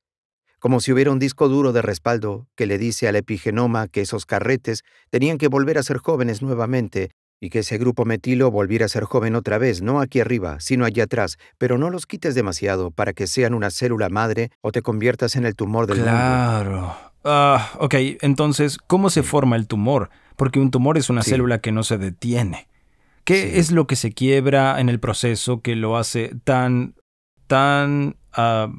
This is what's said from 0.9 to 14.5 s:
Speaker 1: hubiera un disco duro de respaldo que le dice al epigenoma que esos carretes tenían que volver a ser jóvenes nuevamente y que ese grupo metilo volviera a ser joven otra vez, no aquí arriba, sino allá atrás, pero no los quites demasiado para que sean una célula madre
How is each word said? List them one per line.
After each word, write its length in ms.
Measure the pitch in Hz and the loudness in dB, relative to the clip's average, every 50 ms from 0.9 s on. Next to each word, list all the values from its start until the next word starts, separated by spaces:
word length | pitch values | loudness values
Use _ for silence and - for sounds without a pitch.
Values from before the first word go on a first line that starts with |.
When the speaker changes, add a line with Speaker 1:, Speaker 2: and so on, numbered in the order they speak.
| 127 | 2
Speaker 1:
hubiera 180 | 127 139 143 135 | 4 4 4 2
un 60 | 131 | 2
disco 300 | 135 135 135 - 151 139 | 0 -2 0 2 2 2
duro 240 | 131 143 139 131 117 | 4 2 2 2 2
de 100 | 117 110 | 0 0
respaldo 680 | 107 98 - - 117 120 113 107 104 101 104 127 - _ | 0 -4 -4 -2 -2 -2 -2 -2 -4 -6 -8 -12 -18 _
que 100 | - 113 | -4 -2
le 120 | 101 101 98 | -2 0 -2
dice 280 | 113 117 107 - 123 | -2 -4 -4 -2 -2
al 100 | 110 101 | 0 0
epigenoma 720 | 104 104 - 110 90 - 113 104 113 123 120 117 113 110 | 0 -2 -2 -6 -4 -4 -2 0 0 0 0 0 -2 -4
que 140 | - - 104 | -2 -4 -4
esos 240 | 101 - - 104 - | -4 -4 -6 -8 -6
carretes 560 | - 110 98 104 117 135 123 - 120 113 - - _ _ _ _ _ | -4 -4 -2 0 0 -2 -2 -2 -6 -6 -8 -10 _ _ _ _ _
tenían 280 | - 123 131 156 165 139 | -2 0 0 0 0 0
que 100 | 151 143 | 0 2
volver 300 | 131 139 139 139 160 151 | 2 2 0 2 0 0
a 40 | 127 | 0
ser 160 | - 139 123 | -2 -4 -4
jóvenes 420 | - - 160 131 127 120 110 101 131 | -2 -2 0 0 0 -2 -2 -4 -4
nuevamente 680 | 135 127 117 113 113 131 127 127 - - 98 98 - - _ _ _ _ _ | -4 -2 -2 -2 0 0 -2 -2 -2 -4 -4 -6 -6 -8 _ _ _ _ _
y 120 | 107 92 | -14 -4
que 80 | - 113 | -4 -4
ese 180 | 104 - 113 | -2 -2 -4
grupo 300 | 107 123 123 117 - 120 | -4 -4 -6 -4 -4 -2
metilo 440 | 117 113 110 - 127 127 123 131 127 | -2 -2 -4 -2 -2 0 2 2 2
volviera 360 | 107 104 101 92 107 110 113 | 2 0 0 0 0 0 0
a 20 | 104 | 0
ser 160 | - 113 107 | -2 -4 -4
joven 300 | - - 127 110 113 113 | -2 -2 0 0 0 -2
otra 240 | 117 - - 101 110 | -2 -2 0 0 2
vez, 240 | 131 127 104 87 92 | 2 0 0 0 -2
no 180 | 113 135 143 | -2 0 0
aquí 200 | 135 135 - 127 | -2 0 0 0
arriba, 380 | 110 110 127 113 92 82 73 73 | 0 0 0 -2 -2 -6 -8 -8
sino 260 | - - 135 123 123 | -4 -2 0 0 0
allá 180 | 110 101 113 110 | 0 2 0 0
atrás, 320 | - - 113 101 92 - - - - _ _ | 0 0 -2 -2 -2 -4 -10 -16 -20 _ _
pero 180 | 151 - 123 | 0 0 2
no 140 | 123 151 170 | 0 0 -2
los 160 | 180 175 - | -4 -6 -8
quites 280 | - - - - 165 131 | -10 -10 -6 -4 -2 0
demasiado 560 | 127 110 95 90 - 98 101 95 92 92 87 | 0 -2 -2 -4 -2 -2 -2 0 0 -2 -4
para 220 | 80 - 104 101 - | -4 -2 -4 -2 -2
que 140 | - 101 | -4 -6
sean 260 | 90 - 131 123 113 120 | -4 0 0 0 0 0
una 180 | 113 101 98 | 0 -2 -4
célula 380 | - - 127 123 120 107 104 90 | -4 -2 -2 -2 0 0 -2 -2
madre 420 | 92 104 113 113 107 117 117 113 | 0 -2 -2 0 0 -2 -4 -6